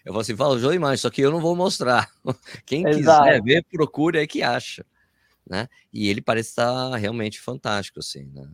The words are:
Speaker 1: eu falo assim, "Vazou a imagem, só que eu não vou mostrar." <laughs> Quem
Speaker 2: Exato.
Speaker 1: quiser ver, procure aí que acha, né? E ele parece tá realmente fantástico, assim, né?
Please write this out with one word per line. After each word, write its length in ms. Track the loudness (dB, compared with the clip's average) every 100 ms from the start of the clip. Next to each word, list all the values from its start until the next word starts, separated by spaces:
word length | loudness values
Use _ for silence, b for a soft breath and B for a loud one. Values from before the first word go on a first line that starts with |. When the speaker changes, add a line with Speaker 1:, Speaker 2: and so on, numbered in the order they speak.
| -10
Speaker 1:
eu 80 |
falo 80 | -6
assim, 120 | -6
"Vazou 380 | -2 0 2 0
a 40 | 0
imagem, 220 | 0 0
só 120 | -2
que 120 | 0
eu 100 | 0
não 100 | 2
vou 140 | 0 0
mostrar." 540 | -2 -2 0 0 0 _ -10
<laughs> 400 | -10 -12 -20 -6
Quem 220 | -2 0
Speaker 2:
Exato. 360 | 4 8 8 8
Speaker 1:
quiser 160 | 6
ver, 200 | 4 0 0
procure 480 | -2 -2 0 0 0
aí 80 | -2
que 140 | -2
acha, 440 | -2 -4 -6 -14 -18 _ _ _ _ _ -10
né? 180 | -8 -8 b b
E 160 | -4 -2
ele 120 | -2
parece 340 | 0 -2 -2 -2
tá 400 | -2 -2 -4 -4
realmente 420 | -4 -4 -6 -8
fantástico, 580 | -10 -8 -4 -4 -6 -12
assim, 260 | -14 -14 -16
né? 160 | -18 -20